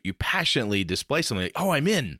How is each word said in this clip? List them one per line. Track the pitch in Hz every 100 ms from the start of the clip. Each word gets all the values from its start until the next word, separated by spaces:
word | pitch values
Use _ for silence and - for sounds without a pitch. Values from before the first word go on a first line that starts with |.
you | 95
passionately | 95 - 190 175 151 107 101 90
display | 90 - 151
something | 165 98 90
like, | -
"Oh, | 185
I'm | 156 160
in." | 208 110 73